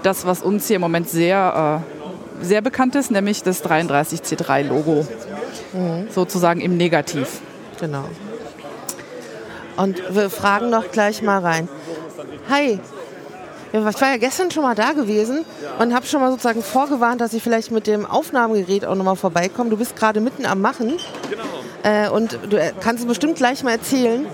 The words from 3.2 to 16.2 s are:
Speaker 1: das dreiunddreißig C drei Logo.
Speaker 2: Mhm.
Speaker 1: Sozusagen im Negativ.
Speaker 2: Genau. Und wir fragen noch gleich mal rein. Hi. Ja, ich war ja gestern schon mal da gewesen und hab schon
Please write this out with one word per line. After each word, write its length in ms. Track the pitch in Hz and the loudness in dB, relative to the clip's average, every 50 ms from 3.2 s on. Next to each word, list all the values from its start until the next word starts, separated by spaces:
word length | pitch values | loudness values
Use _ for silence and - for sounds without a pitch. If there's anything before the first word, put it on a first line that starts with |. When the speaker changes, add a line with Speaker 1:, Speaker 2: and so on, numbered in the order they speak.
| 196 202 208 - - | 4 2 0 2 0
Speaker 1:
das 180 | 185 185 180 | 0 0 0
dreiunddreißig 640 | - 180 165 156 170 160 143 143 151 - - 165 - | 0 2 2 2 2 4 2 2 2 2 -4 -6 -4
C 120 | - 160 | -4 -4
drei 260 | - 170 - 135 135 143 | -4 0 2 2 2 2
Logo. 420 | 139 127 143 151 156 160 147 156 143 - - - - 196 208 - - - - - - - | 2 2 2 2 4 2 2 2 0 -6 -10 -10 -10 -8 -8 -8 -8 -10 -12 -14 -8 -4
Speaker 2:
Mhm. 340 | 185 185 175 165 170 196 220 | -2 -2 -2 -2 -4 -6 -4
Speaker 1:
Sozusagen 520 | - 185 180 180 - 185 175 170 170 170 | 0 0 0 0 2 2 4 4 4 2
im 160 | - 180 180 | 2 2 2
Negativ. 640 | 170 170 175 165 156 147 - - 147 131 - - - - - - - - - - - | 4 4 4 2 2 0 0 -4 -4 -4 -4 -6 -12 -14 -16 -18 -18 -18 -18 -10 -8
Speaker 2:
Genau. 260 | 175 156 147 139 139 160 170 185 196 208 220 226 - 143 - - 143 143 - - - - - - - - - - - - - - - - - - - - - | -6 -6 -4 -6 -8 -8 -12 -12 -12 -12 -12 -12 -12 -14 -14 -14 -16 -14 -14 -12 -10 -10 -10 -10 -14 -14 -14 -14 -14 -14 -14 -14 -14 -14 -14 -14 -14 -10 -2
Und 260 | - 190 196 190 - - 139 180 | 0 0 0 0 -4 -6 0 2
wir 140 | 208 208 196 | 2 2 2
fragen 400 | - - - 202 196 208 226 240 | 0 0 2 2 2 4 2 2
noch 220 | 233 220 220 - | 2 2 0 0
gleich 300 | - 226 208 208 214 208 | 0 2 2 2 2 0
mal 180 | 220 214 196 196 | 0 2 2 2
rein. 280 | 180 170 165 160 165 180 - - - 165 165 156 - 160 - - - - - 147 - - | 2 2 0 0 -2 -4 -8 -12 -10 -10 -10 -10 -10 -12 -12 -14 -12 -12 -12 -14 -4 0
Hi. 300 | 269 285 294 269 214 190 - - - - - - - - - - - - - - - - - - - | 0 2 2 2 0 -2 -4 -12 -14 -14 -14 -14 -14 -16 -16 -16 -16 -16 -16 -16 -16 -16 -14 -2 0
Ja, 160 | 220 214 214 | 0 2 2
ich 100 | 208 - | 2 2
war 120 | 269 269 | 2 2
ja 60 | 269 | 2
gestern 340 | 233 226 262 - - 381 349 | 2 0 0 0 0 -2 0
schon 120 | - 311 302 | 0 0 2
mal 120 | 254 233 | 2 2
da 180 | 202 214 254 320 | 2 2 2 2
gewesen 500 | 294 262 202 214 208 214 220 262 311 330 - - - - 285 - - | 0 0 2 2 2 2 2 0 -2 -4 -6 -10 -12 -10 -10 0 0
und 140 | 226 240 240 | 2 2 2
hab 120 | 247 254 | 0 0
schon 160 | - 294 294 | 0 2 2